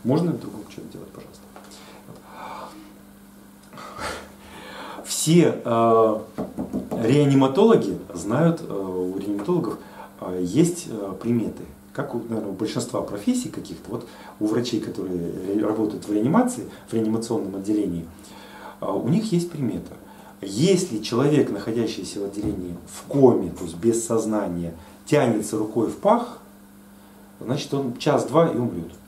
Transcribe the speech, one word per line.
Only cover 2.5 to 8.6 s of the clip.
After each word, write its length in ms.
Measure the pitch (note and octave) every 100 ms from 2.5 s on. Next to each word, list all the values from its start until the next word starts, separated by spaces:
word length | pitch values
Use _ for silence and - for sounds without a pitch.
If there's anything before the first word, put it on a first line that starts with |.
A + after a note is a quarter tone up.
| A#2+ G#2+ G#2 G#2 - - - - - - - - - - - - - - - - - - - - - -
Все, 560 | - - E3+ D3 -
э, 560 | B2 A#2 A#2 A2+ A2 G#2+ - - - - - - - -
реаниматологи 960 | A2+ C#3+ C#3+ C3+ C3+ D#3 A3+ - - F2 -
знают, 480 | F2 G2+ B2 E3 -